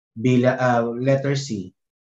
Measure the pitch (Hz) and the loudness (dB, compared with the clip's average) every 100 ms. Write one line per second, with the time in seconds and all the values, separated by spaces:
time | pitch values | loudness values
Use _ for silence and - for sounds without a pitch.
0 | _ 113 123 123 127 127 127 120 117 120 | _ -2 2 4 2 2 0 0 -2 -2
1 | 131 135 139 139 131 101 90 _ _ _ | 0 0 0 -4 -4 -8 -10 _ _ _
2 | _ | _